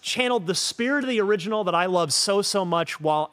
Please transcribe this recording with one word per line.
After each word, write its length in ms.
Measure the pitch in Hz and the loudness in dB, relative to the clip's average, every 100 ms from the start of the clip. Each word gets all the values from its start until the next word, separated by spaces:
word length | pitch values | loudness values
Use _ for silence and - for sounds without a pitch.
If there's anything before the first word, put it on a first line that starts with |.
channeled 440 | - 226 247 240 170 | -6 -2 0 0 0
the 60 | 202 | -2
spirit 480 | - - 240 285 | -2 -2 0 0
of 60 | 254 | 0
the 100 | 226 | 0
original 420 | 202 208 185 214 | 2 0 0 -2
that 100 | 180 | 0
I 120 | 170 185 | 2 2
love 260 | 180 160 | 2 2
so, 300 | - - 202 | 0 2 0
so 220 | 196 202 | 2 -2
much 360 | 180 170 165 - | 0 0 -2 -2
while 300 | 151 151 151 | 0 0 -2